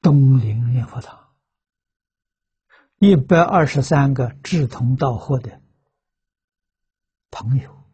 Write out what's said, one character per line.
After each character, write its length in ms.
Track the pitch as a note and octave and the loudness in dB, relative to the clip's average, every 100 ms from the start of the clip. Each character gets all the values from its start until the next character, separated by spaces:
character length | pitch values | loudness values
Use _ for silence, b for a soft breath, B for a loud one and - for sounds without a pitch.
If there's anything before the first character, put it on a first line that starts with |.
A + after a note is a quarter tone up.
东 380 | E3 C#3+ C3+ C3 | 2 4 4 2
林 340 | G#2+ G#2+ A#2+ | 0 -4 -2
念 120 | B2 A2+ | -4 -4
佛 140 | A#2+ | -12
堂， 320 | - - _ _ _ _ _ _ _ _ _ _ _ _ _ _ _ b b _ | -16 -20 _ _ _ _ _ _ _ _ _ _ _ _ _ _ _ b b _
一 180 | G3+ F3+ | 4 4
百 260 | C3 E3 | 4 2
二 240 | E3+ F#3+ D3 | 2 2 0
十 160 | C#3+ | -2
三 320 | C3 D3 C#3 | 0 0 0
个 160 | C3+ A#2+ - | 0 -4 -8
志 240 | - F3 B2+ | -6 -2 -2
同 280 | - A#2+ C3 | -2 -2 -2
道 220 | C#3 A#2 | -2 -4
合 220 | - C3+ | -4 -6
的 220 | A2 - _ _ _ _ _ _ _ _ _ _ _ _ _ _ _ _ _ | -6 -18 _ _ _ _ _ _ _ _ _ _ _ _ _ _ _ _ _
朋 260 | - A2 C3+ | -12 -4 -4
友 260 | - - _ | -4 -20 _